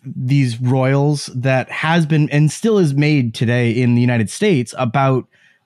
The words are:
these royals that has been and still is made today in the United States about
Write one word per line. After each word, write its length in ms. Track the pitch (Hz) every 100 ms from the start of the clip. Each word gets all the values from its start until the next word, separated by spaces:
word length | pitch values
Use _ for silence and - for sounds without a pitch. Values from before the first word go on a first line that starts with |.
these 560 | 131 139 127 143 131 113
royals 680 | 123 131 131 139 143 147 -
that 360 | 127 131 131 -
has 340 | - 160 170
been 240 | 156 156 147
and 240 | 143 151
still 240 | - 220 214
is 160 | 170
made 400 | 139 147 151 123
today 380 | 110 117 120 120
in 240 | 113 123
the 80 | 120
United 260 | 123 120 107
States 460 | - 208 160 120 -
about 500 | 127 139 135 131 - _ _ _